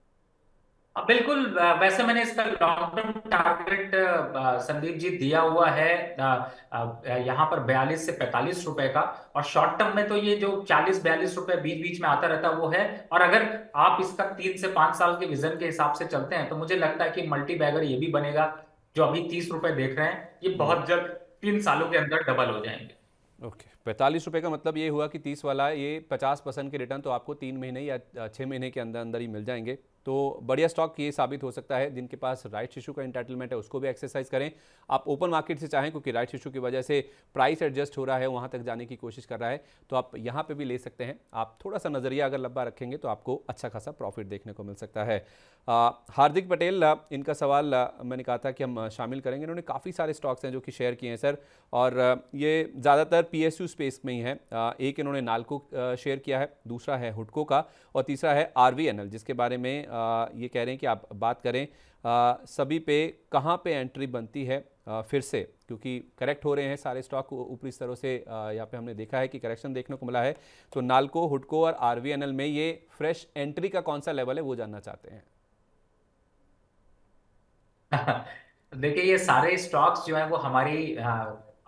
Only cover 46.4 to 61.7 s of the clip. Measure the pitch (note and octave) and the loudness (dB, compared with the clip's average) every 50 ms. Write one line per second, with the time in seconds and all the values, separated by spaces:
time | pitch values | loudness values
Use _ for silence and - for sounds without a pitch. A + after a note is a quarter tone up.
46.4 | F#3 F3+ F3+ D#3 E3+ F3+ F#3+ F#3+ D#3+ D3+ D3+ D3+ - - D3+ C#3 C#3 D#3 D3 - | 0 0 0 0 2 0 2 4 4 4 4 2 -2 -6 -8 -6 -4 -4 -2 0
47.4 | D3+ C#3 C#3 C#3+ D3+ D3 C3 B2+ B2 - - - B2+ B2 B2+ C3 B2 - B2 A#2 | 2 2 4 4 4 4 2 2 2 0 -2 -8 -10 -8 -8 -6 -4 -4 -4 -2
48.4 | - C3+ B2+ - C3+ B2+ B2 A2+ A2 A2 - - A#2+ A#2 C3 C#3 B2+ C3 B2+ C#3 | -4 -4 -4 -4 -4 -4 -4 -6 -6 -6 -6 -6 -6 -6 -6 -6 -6 -6 -6 -6
49.4 | D3+ D#3+ E3 F3 E3+ - - - - F#3 - - E3 D#3 D3+ - - C#3 B2+ - | -6 -8 -8 -8 -6 -6 -6 -6 -6 -6 -4 -2 -2 -2 -2 -2 -2 -2 -2 -2
50.4 | - C3 B2+ C3 - - - - B2 B2 B2 B2 B2+ A#2+ A#2 A2+ - C#3 C#3+ C#3+ | -4 -6 -6 -6 -8 -8 -4 0 0 0 0 -2 -4 -6 -4 0 2 0 0 0
51.4 | - _ _ _ _ _ - A#2+ B2+ B2+ B2 B2+ B2+ B2+ B2+ B2+ - - - C#3 | -4 _ _ _ _ _ 2 4 4 4 4 4 4 4 4 2 -2 -8 -4 0
52.4 | D3 D3+ D#3 D#3+ D#3 D#3+ - C3 A#2+ C#3+ C#3+ D3 D#3+ D3 E3 E3+ E3 E3 - D#3 | 2 2 2 2 0 -2 -4 2 4 6 6 6 6 6 4 4 4 4 2 0
53.4 | D#3+ D#3+ D#3 - F3+ E3 - - D3 C3+ C3 - - C3+ B2 A#2+ A#2 B2 C#3 D#3+ | 0 0 0 -2 -6 -8 -6 -4 -4 -4 -4 -6 -6 -6 -6 -4 -4 -4 -6 -8
54.4 | - - A2+ A2+ A2+ A#2 - - C3 C#3 C#3 D#3 D3 C#3+ C#3 C#3 B2 A2+ A2+ A#2 | -8 -8 -4 -2 -2 -2 -2 -2 -2 -2 -2 -2 -4 -4 -2 -2 -2 -2 -2 -2
55.4 | A#2 - C#3+ C#3 - _ - C3+ B2 B2+ B2+ B2 - C#3+ C3+ C3+ C3+ C#3 C3 C3 | -2 -4 -8 -10 -8 _ -6 -4 -4 -2 -4 -4 -4 -4 -4 -4 -2 -2 -2 -2
56.4 | C#3+ D3 - _ - A2+ A#2 A#2+ - - C#3 B2+ B2 A#2 G#2 A2+ A2 G#2+ - D3+ | -2 -4 -6 _ -12 -12 -12 -8 -6 -4 -4 -2 -2 -4 -6 -8 -10 -6 -4 -4
57.4 | D3+ D3+ C3+ C#3+ D#3 - - _ _ _ - C3+ C3 - C#3 C3+ - D#3+ C#3+ D3 | 0 2 2 2 2 0 -6 _ _ _ -2 -2 -2 -2 -2 0 2 2 4 4
58.4 | D#3+ - - B2+ B2+ C3 B2+ C3+ E3 C#3+ G#2+ G#2 G2+ G2 G#2 A2+ - - C3 A#2+ | 2 2 4 6 6 6 6 4 0 0 -2 -2 -6 -10 -12 -10 -8 -6 -2 0
59.4 | A#2+ A#2+ B2 B2 B2 B2+ C3+ D3 D3 - A2+ A#2 A2+ A2+ A#2 A2+ A#2 - - A#2 | 0 0 0 -2 -4 -4 -4 -6 -6 -8 -6 -4 -2 0 0 0 -2 -4 -6 -8
60.4 | A#2+ A#2+ - B2+ A#2 B2+ C3 C3+ - B2+ A2+ G2 - - - G2 A2+ A#2 B2 - | -8 -4 -4 -2 -2 -2 -4 -2 -2 0 -2 -2 -4 -10 -6 -2 -2 -2 0 0
61.4 | - B2 A#2+ B2+ C#3+ D3 | -2 -2 -2 -2 -2 -6